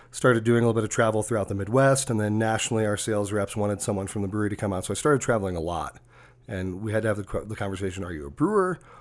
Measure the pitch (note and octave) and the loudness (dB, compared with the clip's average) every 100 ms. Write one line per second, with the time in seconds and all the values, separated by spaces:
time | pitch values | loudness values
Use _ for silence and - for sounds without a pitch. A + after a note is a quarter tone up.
0 | - - B2+ A#2 A2 A#2 A#2 A2+ G#2+ - | -16 0 4 4 4 4 4 2 0 2
1 | A2+ G#2+ G#2+ A2+ F#2+ G2+ G2 B2+ C3+ C3+ | 2 2 0 -2 -2 -4 0 4 6 4
2 | - A2+ G#2+ G#2+ A2 A2 - A2 G#2+ G#2 | 2 0 2 2 2 0 0 0 0 0
3 | - G#2 G2 G#2 G2 G#2 G#2 G2+ - G2+ | -2 -2 0 -2 -2 -2 -2 -2 -2 -2
4 | G2 G#2+ G2 G#2+ G#2 G#2+ G#2 F#2+ - G2 | -4 -4 -2 0 -2 -2 -2 -2 -4 0
5 | D3+ C#3 - A#2 F#2+ F2 D#2+ E2 D2 - | 2 2 2 0 0 -4 -4 -4 -6 -10
6 | - - - _ - G2 F#2 F#2 G#2+ G#2+ | -20 -20 -20 _ -10 -6 -6 -6 -2 0
7 | A2 G2+ G2 G#2 G#2 G#2 G2+ F#2+ G2 F2+ | 0 -2 -4 -6 -6 -6 -6 -4 -6 -6
8 | F2+ D#2+ C#2+ - E3 G#3 F#3 F3 - - | -8 -8 -8 0 2 4 2 -2 -10 -20